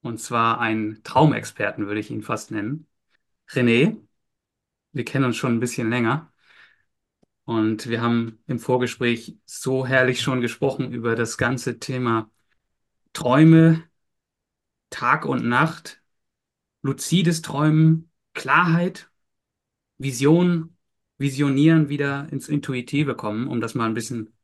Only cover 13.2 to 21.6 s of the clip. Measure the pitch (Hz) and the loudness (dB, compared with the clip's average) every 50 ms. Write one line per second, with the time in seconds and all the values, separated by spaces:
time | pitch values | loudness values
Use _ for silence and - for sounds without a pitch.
13.2 | - 123 127 143 160 160 160 160 160 165 160 160 165 _ _ _ _ _ _ _ | 0 2 6 8 8 10 10 8 8 6 4 2 -2 _ _ _ _ _ _ _
14.2 | _ _ _ _ _ _ _ _ _ _ _ _ _ _ - - 123 123 139 160 | _ _ _ _ _ _ _ _ _ _ _ _ _ _ -10 -4 0 0 0 0
15.2 | - 139 135 120 117 117 120 127 156 160 - - _ - - _ _ _ _ _ | 0 -4 -4 -2 -2 0 2 2 2 0 -2 -10 _ -20 -20 _ _ _ _ _
16.2 | _ _ _ _ _ _ _ _ _ _ _ _ - 135 139 - - - 165 185 | _ _ _ _ _ _ _ _ _ _ _ _ -6 -6 -6 -6 -4 0 0 2
17.2 | 175 180 165 160 - - - 139 151 156 156 156 160 160 160 160 160 _ _ _ | 2 2 0 -2 -6 -6 -2 0 2 2 4 6 6 4 4 2 -2 _ _ _
18.2 | _ _ _ - - 131 143 160 180 170 160 170 175 185 - - - _ _ _ | _ _ _ -12 0 2 4 4 4 4 2 2 0 -2 -6 -10 -20 _ _ _
19.2 | _ _ _ _ _ _ _ _ _ _ _ _ _ _ _ _ 131 139 123 117 | _ _ _ _ _ _ _ _ _ _ _ _ _ _ _ _ -8 -8 -4 2
20.2 | 135 143 160 175 180 180 175 165 160 165 _ _ _ _ _ _ _ _ _ _ | 4 4 6 6 4 2 2 0 -4 -8 _ _ _ _ _ _ _ _ _ _
21.2 | 139 143 131 135 147 139 135 139 | -4 -4 -2 0 0 0 2 4